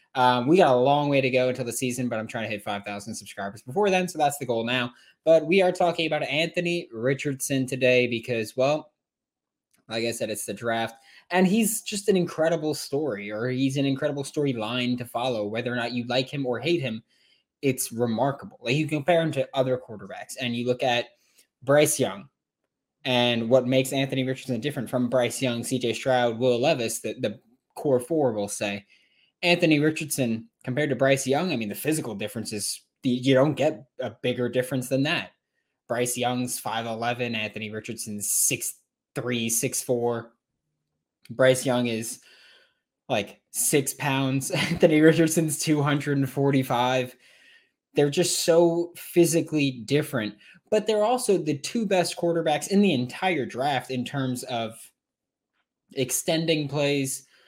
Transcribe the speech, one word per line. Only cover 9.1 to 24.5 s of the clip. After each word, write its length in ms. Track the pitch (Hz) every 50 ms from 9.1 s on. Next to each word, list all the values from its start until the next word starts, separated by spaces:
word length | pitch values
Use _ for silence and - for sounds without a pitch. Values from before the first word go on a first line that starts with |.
| _ _ _ _ _ _ _ _ _ _ _ _ _ _ _ -
like 160 | 110 117 117
I 80 | 117 113
said, 180 | 113 117 107
it's 160 | 107 101 -
the 80 | - 104
draft, 400 | 98 113 117 113 113 117 110 - - _ _ - - _ -
and 160 | - 180 190 180
he's 340 | 190 226 220 202 - - -
just 260 | - 220 202 - -
an 80 | 196
incredible 580 | 185 170 - - - 156 165 170 160 151 156 147
story, 560 | 143 - - - - 156 139 107 98 101 104
or 180 | 107 107 117 127
he's 280 | 127 127 135 135 135
an 100 | 143 139
incredible 380 | 139 135 135 151 147 139 143 135
storyline 720 | - - 156 147 139 127 117 107 107 120 123 123 123 123 120
to 60 | 123
follow. 420 | 117 - 117 123 131 123 107 104
Whether 260 | 104 107 113 117 123 120
or 40 |
not 160 | 120 117 120 123
you 120 | 123 117
like 260 | 120 120 131 135 135
him 160 | - 143 139
or 120 | 127 120 113
hate 220 | 117 160 175 165
him, 220 | 139 123 110 110 - _ _ _ _ _ _ _ _ _ _ _ -
it's 280 | 139 127 131 - -
remarkable. 680 | 117 113 123 117 110 110 123 139 131 - 104 95 - -
Like, 160 | - 120 127
you 100 | 151 156
compare 360 | 147 156 151 139 - 175 165 165
him 100 | 160 147
to 160 | 135 131 - -
other 240 | 139 131 131 127 127
quarterbacks, 580 | - - 113 98 101 95 95 95 - - - -
and 140 | 131 120 120
you 120 | 117 120
look 160 | 123 123 123 143
at 240 | 127 120 120 117 - _ _ _ _ _ _ _ _ _ _ -
Bryce 360 | 123 139 147 151 151 - -
Young, 300 | 131 101 95 101 139 139 _ _ _ _ _ _ _ _ _ _ _ _ _ _ -
and 440 | 131 127 123 120 120 120 117 117 113
what 180 | 123 131 123
makes 280 | 123 131 131 131 131 147
Anthony 300 | 135 135 135 135 135 131
Richardson 360 | 127 131 - - -